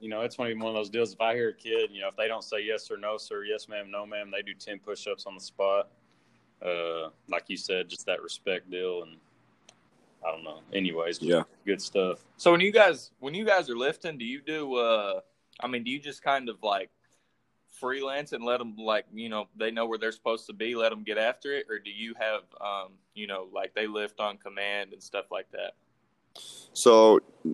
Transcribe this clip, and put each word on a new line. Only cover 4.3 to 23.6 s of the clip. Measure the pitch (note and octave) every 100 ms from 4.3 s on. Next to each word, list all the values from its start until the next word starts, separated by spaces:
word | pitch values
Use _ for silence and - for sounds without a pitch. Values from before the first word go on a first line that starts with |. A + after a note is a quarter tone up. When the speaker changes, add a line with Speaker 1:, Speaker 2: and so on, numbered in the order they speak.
Speaker 1:
they | G2
do | G2+
ten | F#2+ - G2+
push-ups | G#2 G2+ - G2+ -
on |
the | F#2+
spot. | - - G2 G3 G3+ _ _ _ _ _ _ -
Uh, | F2+ F2 E2+ E2 D#2+ - -
like | F2 -
you | F#2+
said, | - F#2 F2+
just | F2 -
that | F2+
respect | E2 - - F#2 F2+
deal, | F2+ F#2 F2+
and | E2 D#2+ _ _ _ _ _ - _ _ _ _
I | E2
don't | D#2+
know. | D#2+ D#2 D#2
Anyways, | G2 F#2 E2 E2 E2+
just | D#2+
Speaker 2:
Yeah. | E2+ D#2 - -
Speaker 1:
good | F#2+
stuff. | - - F#2 F2 - -
Speaker 3:
So | F3
when | E3+
you | F#3+
guys, | G#3+ G3+ C#3 - -
when | C3
you | E3+
guys | G#3+ F#3+ D3
are | A#2
lifting, | C3 D#3 F3 D3
do |
you | A#2 C3+
do, | C#3+ D#3 C#3+ B2
uh, | A#2 A2 G2+ F#2+ - _ _ -
I | B2
mean, | B2
do | A#2
you | C#3
just | C#3+ B2+
kind | D3 C#3 B2
of, | G2+
like, | G#2+ G2 F#2+ _ _ _ _ _ _ _ _
freelance | - B2+ C3+ C3+ C#3 D3
and | -
let | A#2 B2
'em, | A#2 G#2+
like, | A2 G#2+ -
you | G#2 A#2
know, | G#2+ G#2
they | G#2+ A2
know | A2+
where | A#2 A2
they're | A2+
supposed | A2 - A2+ -
to |
be, | G#2 A2 A#2+
let | A2+
'em | G#2+
get | G#2+ G#2+
after | A2+ B2+ C#3+
it? | C#3+ -
Or | G#2+
do | G2
you | G#2 A2+
have, | A2+ A2 G#2+ F#2 -
um, | G2+ G2+ F#2+ F#2+ _
you | G#2+ G#2
know, | G2 F#2
like, | F#2+